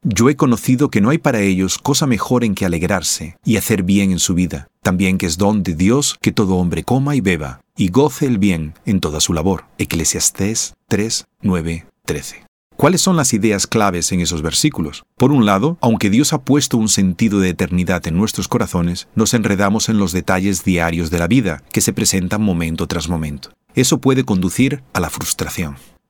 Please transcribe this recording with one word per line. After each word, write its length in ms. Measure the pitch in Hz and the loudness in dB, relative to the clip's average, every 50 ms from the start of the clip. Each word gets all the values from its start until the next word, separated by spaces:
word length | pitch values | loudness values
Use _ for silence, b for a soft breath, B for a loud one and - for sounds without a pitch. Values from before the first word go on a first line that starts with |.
| - | -2
Yo 240 | 123 107 - 113 131 | -2 0 4 4 2
he 60 | 147 | 4
conocido 540 | - 156 135 117 104 - - 127 123 147 135 | 4 2 0 0 0 0 0 2 2 2 0
que 100 | - 107 | 2 2
no 120 | 98 117 | 2 2
hay 60 | 151 | 0
para 220 | 160 - 151 127 110 | 0 0 0 0 2
ellos 380 | 101 98 95 92 95 90 - | 2 0 2 0 0 -2 -2
cosa 280 | - _ - 143 - 160 | -4 _ -2 0 0 0
mejor 380 | 135 120 95 - - 127 123 117 | 0 0 -2 0 0 0 0 0
en 120 | 110 95 | 0 -2
que 100 | - 101 | -2 -2
alegrarse 720 | 90 85 82 85 85 101 92 80 - - - 80 80 - _ _ | -2 -2 -2 0 0 -2 -2 -2 -4 -6 -6 -8 -14 -16 _ _
y 100 | 120 110 | 0 0
hacer 280 | 98 - - 113 95 92 | 2 2 0 0 0 2
bien 280 | 90 98 101 98 95 | 2 2 2 2 2
en 80 | 92 82 | 0 0
su 140 | - - 92 | 0 0 0
vida, 340 | 87 92 82 80 71 71 _ _ _ | 0 0 -2 -4 -10 -12 _ _ _
también 360 | _ 107 92 87 98 92 95 | _ -2 0 2 2 0 0
que 80 | 90 - | 0 -2
es 120 | 87 80 | -2 0
don 260 | 85 104 101 107 107 90 | 0 0 2 2 0 -2
de 120 | 90 85 | -2 0
Dios 420 | 76 90 101 117 139 143 - - - | 2 2 2 4 2 0 -2 -6 0
que 140 | - 110 85 | -2 0 2
todo 240 | - 107 92 95 | 2 0 2 2
hombre 260 | 90 90 87 80 82 82 | 0 0 0 -2 -4 -2
coma 320 | - 120 135 135 143 147 | -2 0 0 0 0 -2
y 60 | 135 | 0
beba, 400 | 95 98 90 78 73 67 64 - _ _ _ | 0 0 0 0 -4 -8 -10 -14 _ _ _
y 100 | - 104 | -2 -2
goce 380 | 90 90 123 143 139 - - 151 | 0 2 2 2 2 0 -2 -2
el 120 | 135 123 | 0 0
bien 360 | 98 98 101 90 82 78 76 - - _ | 2 2 0 0 0 -4 -8 -12 -10 _
en 140 | - 101 92 | -2 -2 0
toda 220 | - 82 73 76 | 0 -2 -2 -2
su 100 | - - | 0 0
labor". 320 | 90 80 78 95 95 - - _ _ | 0 0 0 0 -2 -2 -6 _ _
Eclesiastés 960 | - 82 - - 82 80 - - 90 - - - - 98 101 113 - - - - _ _ _ | -6 -6 -4 -2 -2 -2 -2 -2 -2 -2 -4 -2 -2 -4 -2 -2 -4 -6 -8 -10 _ _ _
tres, 360 | 117 98 104 113 - - - _ _ _ | -2 -2 0 -2 -4 -8 -8 _ _ _
nueve, 440 | - 101 92 85 80 82 82 82 - - _ _ _ | -2 -2 -2 0 -2 -4 -6 -8 -10 -16 _ _ _
trece. 400 | - 78 73 - - - - - _ _ _ _ _ _ | -8 -8 -8 -8 -12 -18 -20 -20 _ _ _ _ _ _
¿Cuáles 240 | - - 147 180 175 | 2 4 4 4 4
son 160 | - 196 185 | 2 2 2
las 180 | 165 135 - - | 2 2 2 0
ideas 320 | 104 95 113 104 98 - | 2 2 2 0 0 -2
claves 460 | - - 113 104 98 90 87 80 - | 0 2 2 2 2 2 0 -4 -2
en 80 | 95 90 | 0 0
esos 220 | 87 78 90 78 | 0 -2 -2 -4
versículos? 600 | 76 80 78 - - 156 - - 85 73 71 - _ _ _ | -4 -2 -2 0 0 0 0 -2 -6 -6 -8 -14 _ _ _
Por 160 | _ 123 131 | _ 2 4
un 140 | 147 135 110 | 6 4 4
lado, 320 | 104 98 98 107 156 170 - | 4 4 2 2 0 -2 0
aunque 300 | - 120 113 92 - 101 | 0 0 2 2 2 2
Dios 240 | 98 120 147 - 160 | 4 4 2 2 0
ha 80 | 151 | -2
puesto 360 | - - 135 147 139 - - | 0 2 2 2 2 2 0
un 120 | 117 110 104 | 0 0 0
sentido 500 | - - 98 92 90 - 113 110 101 101 | 2 2 2 0 2 2 0 2 2 2
de 80 | 95 | 2
eternidad 580 | 92 85 - 92 85 87 90 90 - 92 85 - | 0 0 -2 -2 -2 0 -2 0 0 0 -2 -2
en 120 | 85 80 | -2 0
nuestros 320 | 87 107 110 - - 95 - | 0 0 0 -2 -6 -4 -2
corazones, 580 | - 117 110 - - 90 85 85 87 - - _ _ | -2 -2 -2 -2 -2 -2 0 -2 -2 -6 -10 _ _
nos 180 | 113 113 - - | 0 0 2 0
enredamos 540 | 117 101 110 101 92 104 98 104 110 - | 0 0 0 0 2 2 0 2 0 0
en 120 | - 113 104 | 0 0 0
los 120 | 98 90 | 0 0
detalles 540 | 82 92 82 - 95 92 95 101 95 87 - | -2 -4 -2 0 0 0 0 0 -2 0 0
diarios 460 | 98 90 85 85 85 82 85 85 80 | 0 0 2 2 0 0 -2 -2 -2
de 80 | 87 85 | -2 -2
la 80 | 85 | 0
vida, 360 | 85 113 135 113 92 78 69 - _ | 2 2 2 2 0 -4 -6 -10 _
que 80 | - 113 | -2 0
se 140 | - - 95 | 0 0 0
presentan 480 | - 107 - - 95 90 90 104 104 | 0 -2 0 0 0 -2 -2 -2 0
momento 460 | 107 101 90 85 85 82 82 82 85 | 0 0 0 0 -2 -4 -4 -4 -6
tras 200 | 76 82 85 78 | -6 -6 -6 -4
momento. 440 | 80 90 82 78 76 73 69 - - _ _ _ _ _ | -4 -4 -4 -4 -6 -8 -10 -14 -20 _ _ _ _ _
Eso 260 | 127 131 - 160 127 | 0 0 2 0 0
puede 260 | - 131 131 131 127 | 2 2 2 2 0
conducir 580 | - 104 92 92 90 - - 127 139 147 131 - _ | 0 0 0 0 -2 0 0 0 0 0 -6 -12 _
a 80 | _ 92 | _ -4
la 100 | 87 78 | -4 -4
frustración. 680 | - - - - - - - 73 - - 87 76 69 - - - _ _ _ | -6 -8 -8 -8 -6 -6 -6 -8 -6 -8 -8 -8 -8 -14 -18 -20 _ _ _